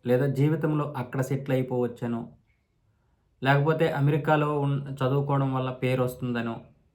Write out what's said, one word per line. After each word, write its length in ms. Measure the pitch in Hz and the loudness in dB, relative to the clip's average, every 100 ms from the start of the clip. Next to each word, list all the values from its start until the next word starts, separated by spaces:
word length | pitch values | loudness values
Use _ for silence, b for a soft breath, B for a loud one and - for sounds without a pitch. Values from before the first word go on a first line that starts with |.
| 123 | 2
లేదా 200 | 123 143 | 2 2
జీవితంలో 680 | 135 147 156 160 151 147 - | 2 2 2 0 -2 -4 -6
అక్కడ 240 | - 135 | -6 -4
సెటిల్ 320 | 131 139 139 | -2 -4 -2
అయిపోవచ్చనో, 760 | 131 131 123 120 120 120 117 117 - _ _ _ _ _ _ _ _ _ _ | -2 0 -2 -2 -4 -6 -6 -8 -18 _ _ _ _ _ _ _ _ _ _
లేకపోతే 480 | 131 143 143 156 160 | 2 4 4 2 2
అమెరికాలో 680 | 156 139 156 156 156 147 147 | 4 2 2 2 2 2 0
ఉన్-, 320 | 143 139 139 | 0 -2 -4
చదువుకోవడం 640 | 139 170 143 143 139 135 | -2 0 0 0 0 0
వల్ల 160 | 131 127 | 0 -4
పేరు 320 | 127 127 127 | -2 -2 0
వస్తుందనో 580 | 123 - 123 120 117 113 - _ _ | 0 -2 -4 -4 -4 -8 -12 _ _